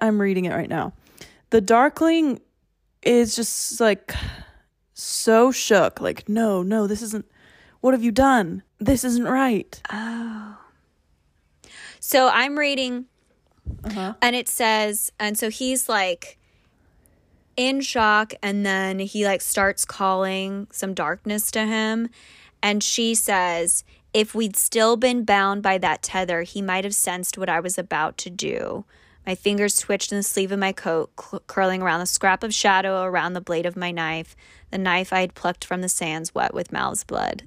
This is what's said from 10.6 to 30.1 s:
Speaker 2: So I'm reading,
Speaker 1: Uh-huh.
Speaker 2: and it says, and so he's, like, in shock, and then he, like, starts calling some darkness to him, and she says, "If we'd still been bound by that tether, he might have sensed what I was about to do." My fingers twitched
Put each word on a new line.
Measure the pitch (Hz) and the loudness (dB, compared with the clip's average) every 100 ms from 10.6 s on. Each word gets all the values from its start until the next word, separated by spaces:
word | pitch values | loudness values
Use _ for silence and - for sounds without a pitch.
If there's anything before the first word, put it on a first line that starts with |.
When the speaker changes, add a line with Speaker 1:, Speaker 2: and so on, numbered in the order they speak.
| - _ _ _ _ _ _ _ _ _ - - - - | -20 _ _ _ _ _ _ _ _ _ -20 -20 -20 -14
Speaker 2:
So | - 269 262 | 0 4 6
I'm | 226 269 294 | 4 2 0
reading, | 285 269 254 247 254 _ _ _ _ _ - - | 0 0 -2 -6 -10 _ _ _ _ _ -14 -10
Speaker 1:
Uh-huh. | 220 208 190 226 | -8 -6 -6 0
Speaker 2:
and | 240 | 0
it | 247 240 | 0 -4
says, | - 226 220 214 208 - - | 0 2 2 0 -2 -6 -6
and | 214 208 | -4 -2
so | 220 | -4
he's, | 220 254 262 - | -4 -2 -2 0
like, | 214 185 175 - - _ _ _ _ _ _ _ _ _ _ _ - | 0 0 -2 -8 -20 _ _ _ _ _ _ _ _ _ _ _ -4
in | 254 277 | -2 0
shock, | 269 247 214 208 220 - | -2 0 4 4 2 -4
and | 202 202 | -4 -2
then | 202 190 190 190 | 0 0 0 -4
he, | 196 214 | -6 -2
like, | 202 190 | 0 0
starts | - - 196 202 | 0 0 0 0
calling | - - 196 190 190 190 190 196 202 | -6 0 0 2 0 -2 -4 -6 -8
some | - 190 | -8 -6
darkness | 190 156 208 208 208 - | -4 -4 -4 -4 -4 -2
to | 226 220 | -2 -2
him, | 220 220 220 233 - - - - _ | 0 0 -2 -4 -8 -20 -20 -20 _
and | - 208 | 0 0
she | - - 226 | 0 0 0
says, | 220 - 196 180 170 170 - - _ _ | 0 2 2 2 0 0 -2 -4 _ _
"If | - 214 | 0 0
we'd | 220 220 - | 0 -2 0
still | - 233 220 233 | 0 2 4 4
been | 254 247 | 2 2
bound | 214 202 196 202 | 2 4 4 0
by | 202 190 | 0 2
that | 180 156 | 0 -2
tether, | - 190 180 170 | -4 -4 -2 -2
he | 175 202 | -4 -6
might | 196 185 | -4 -2
have | 196 | -2
sensed | 208 190 180 180 - | -2 -2 -2 -6 -6
what | 185 | -2
I | 165 | -2
was | 180 185 | -2 -6
about | 180 151 151 - | -4 -2 -2 -4
to | 180 | -10
do." | 175 147 - - - - _ _ _ - | -8 -6 -4 -6 -8 -12 _ _ _ -8
My | |
fingers | 185 208 202 208 - | -4 -2 0 0 0
twitched | - 196 - | -2 -2 -2